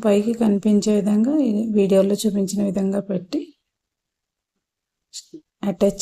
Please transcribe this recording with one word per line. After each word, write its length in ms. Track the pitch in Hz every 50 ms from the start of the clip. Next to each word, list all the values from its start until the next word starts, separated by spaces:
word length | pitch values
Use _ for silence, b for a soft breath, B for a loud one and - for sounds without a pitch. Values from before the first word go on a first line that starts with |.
| -
పైకి 280 | 214 202 208 208 233 233 226
కనిపించే 500 | 233 214 202 196 - 214 208 208 - 214 214 208
విధంగా 340 | 185 208 208 208 226 262 302 311 277 233
ఈ 40 | 208 208 226 226 208 214
వీడియోలో 380 | 196 185 196 190 196 196 208 202
చూపించిన 400 | - 214 190 202 196 185 190 202 202 196
విధంగా 320 | 185 196 190 196 196 202 196 196
పెట్టి 320 | 185 180 180 - - 320 427 339 - _ _ _ _ _ _ _ _ _ _ _ _ _ _ _ _ _ _ _ _ _ _ _ _ _ _ _ _ _ _ _ - - - _ - 156 - _ _ _ - 202
అటాచ్ 300 | 190 - - 202 196 -